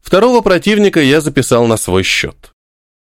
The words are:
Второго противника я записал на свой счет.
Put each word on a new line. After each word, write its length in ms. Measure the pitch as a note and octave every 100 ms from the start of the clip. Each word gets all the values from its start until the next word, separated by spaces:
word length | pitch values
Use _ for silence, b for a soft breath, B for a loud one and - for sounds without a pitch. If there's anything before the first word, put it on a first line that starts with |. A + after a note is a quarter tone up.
Второго 380 | - F#3 B3 A#3+
противника 600 | G3 F3 G3 G#3 G3+ E3
я 200 | C3+ D#3
записал 460 | D3 C#3 - A#2+ A#2
на 100 | A2
свой 260 | - F#2
счет. 500 | F#2 - - - - _ _ _ _ _